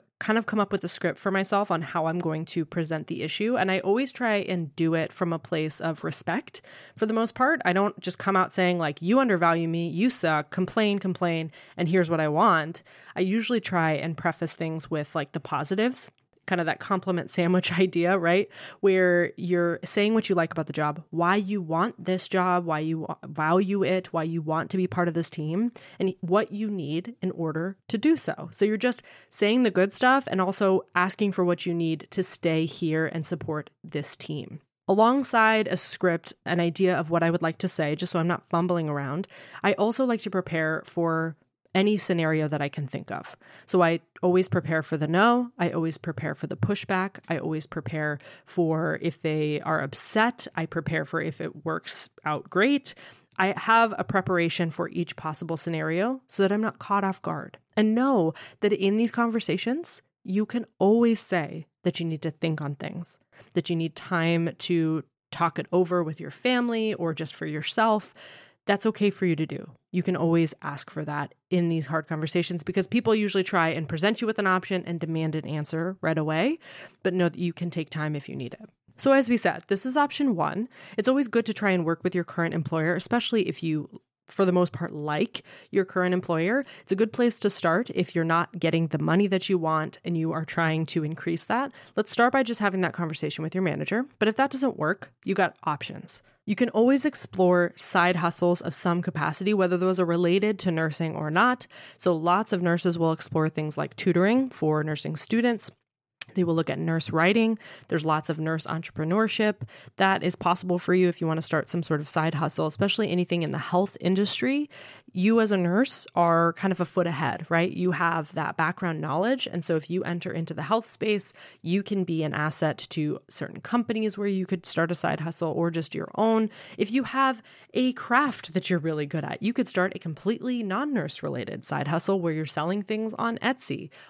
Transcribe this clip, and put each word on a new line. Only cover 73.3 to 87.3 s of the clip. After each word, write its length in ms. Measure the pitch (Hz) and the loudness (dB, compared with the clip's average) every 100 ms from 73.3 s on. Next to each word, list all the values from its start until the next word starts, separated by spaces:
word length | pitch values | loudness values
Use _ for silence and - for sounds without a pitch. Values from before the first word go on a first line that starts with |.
| 196 | 0
try 260 | 185 185 165 | 0 2 2
and 200 | 156 151 | 0 -4
present 320 | 160 196 233 | 0 0 0
you 40 | 220 | -2
with 140 | 214 | 0
an 80 | 196 | 2
option 360 | 185 - 185 - | 2 0 -4 -4
and 140 | 170 | -6
demand 360 | 160 160 160 156 | -4 -2 -2 -2
an 100 | 156 | -4
answer 520 | 151 151 160 175 185 | -4 -4 -2 -4 -2
right 160 | 165 160 | -2 0
away, 420 | 156 156 240 330 - - - _ | 0 0 0 -2 -8 -20 -20 _
but 100 | 190 | -2
know 140 | 180 175 | 2 2
that 100 | - | 0
you 140 | 175 | -4
can 180 | - 170 | -4 -6
take 200 | 165 151 | -6 -6
time 260 | 160 151 147 | -4 -4 -4
if 140 | - | -8
you 60 | 139 | -10
need 160 | 120 | -10
it. 160 | - 220 _ _ - | -12 -20 _ _ 0
So 160 | 269 | 4
as 180 | 269 233 | 6 4
we 80 | 240 | 2
said, 260 | 175 - - | 0 -2 -4
this 180 | 196 262 | -4 0
is 120 | 285 | 0
option 380 | 285 - 277 175 | 0 0 0 2
one. 340 | 151 196 247 - - - | 0 -2 -6 -10 -12 -2
It's 120 | 214 | 2
always 180 | 269 247 | 2 2
good 180 | 233 226 | 0 0
to 60 | |
try 180 | 208 208 | 0 2
and 140 | 185 165 | 2 2
work 180 | 165 | 0
with 120 | 185 185 | 0 -2
your 80 | |
current 300 | 170 - 165 | -4 -2 -2
employer, 420 | 165 147 160 156 175 | -2 -2 0 0 0
especially 540 | - 240 - 226 - | 0 0 2 0 0
if 120 | - | -2
you 400 | 165 156 - - _ _ - | -2 -4 -6 -14 _ _ -8
for 160 | - 185 | 0 2
the 60 | |
most 200 | 180 175 | 4 2
part, 220 | - 165 | 0 -8
like 500 | - 151 151 240 - - - - | -6 -4 -2 -2 -4 -14 -20 -4
your 160 | - 185 | -2 0
current 280 | 185 180 | 0 0
employer, 520 | 180 180 165 180 262 269 - | 0 0 0 0 0 -4 -8
it's 100 | - | -2
a 40 | 202 | 0
good 160 | 220 | 0
place 280 | - 240 | 2 0